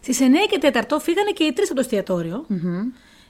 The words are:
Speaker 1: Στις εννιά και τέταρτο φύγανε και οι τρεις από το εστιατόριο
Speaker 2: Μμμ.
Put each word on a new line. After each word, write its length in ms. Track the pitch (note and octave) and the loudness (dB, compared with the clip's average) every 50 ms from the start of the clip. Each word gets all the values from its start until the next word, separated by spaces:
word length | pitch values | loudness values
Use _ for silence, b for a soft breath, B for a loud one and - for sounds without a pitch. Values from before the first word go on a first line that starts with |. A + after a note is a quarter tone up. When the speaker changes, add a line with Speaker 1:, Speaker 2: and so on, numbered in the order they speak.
Speaker 1:
Στις 200 | - - B3+ - | -4 -4 0 2
εννιά 240 | C4+ B3+ C4 E4+ G#4 G#4 | 4 6 6 4 4 2
και 80 | G#4 | 0
τέταρτο 420 | E4+ C#4+ D4 - B3 G#3 - C#4+ D4+ | 2 2 2 2 2 0 0 -2 -2
φύγανε 320 | D4+ - E4+ F4+ G#4 G#4 | 0 0 0 0 0 0
και 120 | G4+ - D#4+ | 0 0 0
οι 100 | D#4 C4+ | 0 0
τρεις 120 | - G#4 | 0 -2
από 80 | F4+ D#4+ | -2 0
το 60 | B3+ | -2
εστιατόριο 640 | B3+ B3+ - G3+ F#3 - F#3+ F3 E3 E3 E3+ A#3 D#4+ | -2 -2 -2 -4 -2 -2 -4 -4 -4 -4 -6 -8 -6
Speaker 2:
Μμμ. 440 | - G#3+ F3 D#3+ F3+ F3 F3+ G#3 B3+ B3 b b b b b b b | -6 -6 -4 -2 -4 -4 -4 -6 -8 -8 b b b b b b b